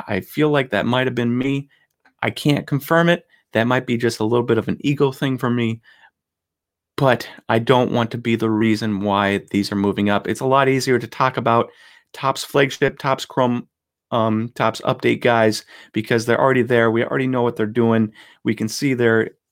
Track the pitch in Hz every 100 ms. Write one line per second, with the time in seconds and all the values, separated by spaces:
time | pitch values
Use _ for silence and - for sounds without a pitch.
0 | - 98 92 - 151 147 131 101 113 127
1 | 127 123 120 123 135 139 139 _ _ _
2 | _ _ 113 - 151 143 - 139 - 165
3 | 170 175 - _ _ 110 120 127 127 120
4 | 117 - 110 120 123 110 107 - 143 143
5 | 143 135 139 127 127 120 113 113 - _
6 | _ _ _ _ _ _ _ _ _ -
7 | 135 117 - - - 117 117 127 127 120
8 | 113 123 117 113 113 107 113 104 110 101
9 | 104 98 98 98 - 98 98 101 101 98
10 | 101 101 - 110 131 135 135 135 123 120
11 | 117 - 131 139 120 117 - - - -
12 | _ - 135 135 - 143 139 - 135 -
13 | 143 131 - - 123 120 - _ _ _
14 | _ 120 110 110 117 - 113 110 - 127
15 | 120 117 123 117 110 107 - - - 113
16 | 110 117 113 113 135 131 120 120 117 113
17 | 123 139 131 127 120 117 107 117 117 113
18 | 107 - - _ 117 113 110 - 143 123
19 | 120 113 - - _